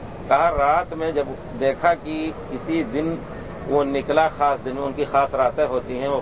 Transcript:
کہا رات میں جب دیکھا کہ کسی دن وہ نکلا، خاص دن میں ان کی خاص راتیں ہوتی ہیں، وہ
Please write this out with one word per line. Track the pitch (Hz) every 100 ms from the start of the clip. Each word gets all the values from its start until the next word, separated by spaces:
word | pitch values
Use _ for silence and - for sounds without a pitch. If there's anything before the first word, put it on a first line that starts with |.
| - - -
کہا | 135 170 151
رات | 143 165 180
میں | 160 160
جب | 147 135 127 - 117
دیکھا | 135 131 170
کہ | 170 151 156 160 - -
کسی | 131 - 165
دن | - 139 160 165 - - - - -
وہ | 143
نکلا، | 139 139 131 151 160 151
خاص | 143 131
دن | 131
میں | 135
ان | 139
کی | 131
خاص | 143 139 139
راتیں | 135 127 135 143
ہوتی | 127 120 127
ہیں، | 139
وہ | 135